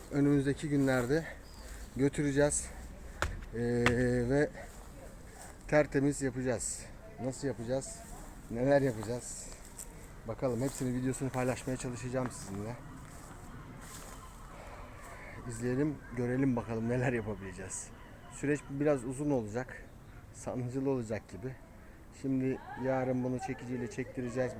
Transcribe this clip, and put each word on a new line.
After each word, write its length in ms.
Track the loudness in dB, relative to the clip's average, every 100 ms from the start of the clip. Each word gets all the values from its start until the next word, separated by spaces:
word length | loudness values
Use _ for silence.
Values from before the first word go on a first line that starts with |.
| 4
önümüzdeki 560 | 4 6 6 6 2 2
günlerde 560 | 4 6 6 6 4 2 -6 -12 -14 -12 -12 -8 2
götüreceğiz. 680 | 2 4 4 6 6 4 -2 -6 -12 -12 -12 -4 -2 -2 -6
Ee, 40 | 0 2 6 6 6 6 4 4
ve 200 | 4 4 0 -12 -12 -14 -14 -14 -14 -14 -14 -14 -14 4
tertemiz 540 | 6 6 6 4 4
yapacağız. 580 | 0 0 0 0 0 -6 -10 -12 -14 -6
Nasıl 240 | -4 -2 -2
yapacağız? 480 | -2 0 0 -2 -8 -12 -12 -12 -12 -6
Neler 320 | 2 8 8
yapacağız? 640 | 8 2 -2 -4 -4 -8 -10 -12 -12 -12 -12 -14 -14 -10 -8
Bakalım 340 | 0 2 2
hepsinin 320 | 0 2 0
videosunu 360 | 2 2 0 0
paylaşmaya 460 | 2 2 2 0 -2
çalışacağım 540 | -2 -4 -2 0 0
sizinle. 460 | -2 -6 -4 -4 -6 -10 -14 -14 -14 -14 -14 -12 -12 -12 -12 -12 -12 -12 -12 -12 -14 -14 -12 -12 -12 -12 -12 -12 -12 -12 -10 -8
İzleyelim, 500 | -2 0 2 2 0 -6 -2
görelim 400 | 2 4 4 4
bakalım 320 | 2 0 2
neler 240 | 4 4
yapabileceğiz. 760 | 2 0 -4 -6 -8 -8 -8 -8 -14 -16 -16 -14
Süreç 280 | -2 0 0 0
biraz 340 | 2 4 4
uzun 260 | 2 -2 2
olacak, 540 | 2 2 -2 -4 -8 -14 -16 -16 -16 -16
sancılı 560 | -10 -6 -2 -2 0 2
olacak 380 | 2 0 -4 -6
gibi. 260 | -8 -8 -10 -14 -18 -18 -18 -18 -6
Şimdi 360 | 0 2 2 0 -4 -4
yarın 400 | 0 2 2 2
bunu 140 | 2 0
çekiciyle 500 | -2 -6 -4 -4 -4
çektireceğiz 640 | -4 -6 -4 -2 0 0 -2